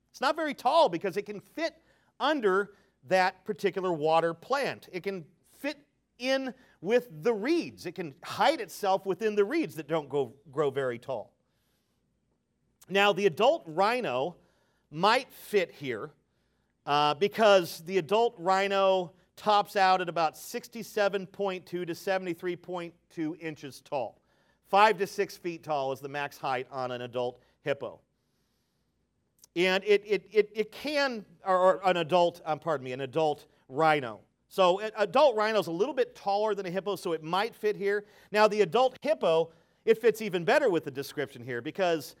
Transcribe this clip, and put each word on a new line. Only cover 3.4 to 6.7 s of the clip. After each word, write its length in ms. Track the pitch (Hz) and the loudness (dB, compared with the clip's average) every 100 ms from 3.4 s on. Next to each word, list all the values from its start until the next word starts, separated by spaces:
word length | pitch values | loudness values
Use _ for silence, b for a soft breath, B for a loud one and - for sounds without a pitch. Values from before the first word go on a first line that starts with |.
| - | -8
particular 480 | - 196 190 185 | -4 -2 -2 -2
water 400 | 165 156 160 165 | 0 2 4 2
plant. 560 | 165 - 277 220 110 - | -2 -4 -2 -2 -6 -12
It 120 | 180 | -10
can 200 | 196 190 151 _ _ _ | -8 -8 -12 _ _ _
fit 180 | 277 294 _ _ _ - | -8 -8 _ _ _ -8
in 380 | 247 269 262 b b | -2 -2 -4 b b